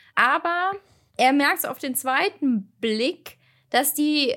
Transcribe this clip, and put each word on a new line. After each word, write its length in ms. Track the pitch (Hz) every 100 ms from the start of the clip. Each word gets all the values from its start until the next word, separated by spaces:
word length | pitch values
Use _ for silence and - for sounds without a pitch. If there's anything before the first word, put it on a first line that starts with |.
| _
Aber 580 | - 240 311 339 349 370 392 _ _ _ -
er 160 | 254
merkt's 320 | 285 285 370
auf 140 | - 262
den 160 | 277
zweiten 800 | 254 262 262 392 - 285 226 196 -
Blick, 580 | 233 214 254 359 - - _ _ -
dass 240 | 240 285
die 400 | - 294 302 262